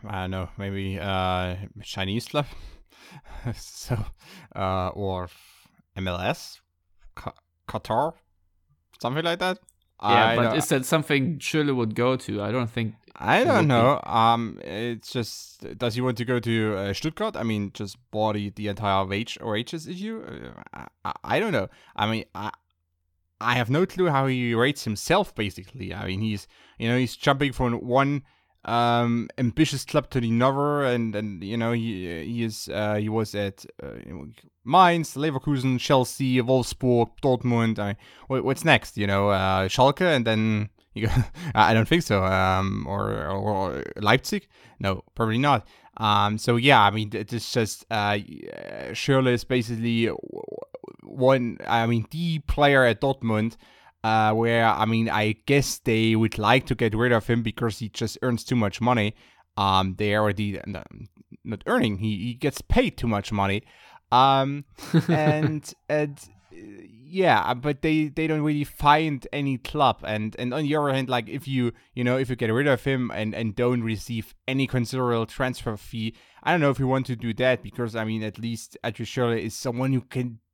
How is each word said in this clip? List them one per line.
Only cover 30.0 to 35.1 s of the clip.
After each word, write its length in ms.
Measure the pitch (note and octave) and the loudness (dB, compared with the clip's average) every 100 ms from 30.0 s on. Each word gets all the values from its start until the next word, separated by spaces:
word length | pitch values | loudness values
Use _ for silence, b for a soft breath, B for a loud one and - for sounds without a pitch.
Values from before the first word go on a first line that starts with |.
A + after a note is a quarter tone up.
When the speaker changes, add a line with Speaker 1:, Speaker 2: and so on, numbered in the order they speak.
| C#3 | -2
Speaker 1:
to 80 | C3+ | -4
another, 640 | A#2 A#2 B2+ C#3 C#3+ D3 | 0 2 2 2 0 2
and, 320 | C#3 B2 A2+ G#2 | 0 0 -2 -4
and, 280 | G#2+ F#2 | -6 -8
you 140 | G2 A#2 | -6 -4
know, 140 | A2+ | -2
he, 520 | A#2 A2+ F#2+ F2+ E2+ | -2 -2 -6 -6 -8
he 200 | D#2 A#2 | -6 -4
is, 260 | A2+ G#2+ - | -4 -6 -8
uh, 240 | D#2 G#2+ G#2+ | -4 -2 0
he 140 | G#2+ | 0
was 240 | A2 G#2+ | -2 -2
at, 320 | G2+ G2+ G2 - - | -2 -4 -6 -20 -18
uh, 140 | C#2 A#1 - | -16 -14 -14
you 80 | |
know, 140 | E2+ D2 - _ _ | -14 -16 -20 _ _
Mainz, 520 | - E3 F3+ E3+ D#3 | 0 6 6 4 -2